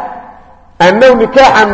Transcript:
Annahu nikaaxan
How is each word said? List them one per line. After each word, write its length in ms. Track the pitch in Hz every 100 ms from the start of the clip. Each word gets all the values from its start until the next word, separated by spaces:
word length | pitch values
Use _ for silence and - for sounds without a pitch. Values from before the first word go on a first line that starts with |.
| - - - - - _ _ -
Annahu 340 | 175 208 262 240
nikaaxan 520 | 220 269 254 214 208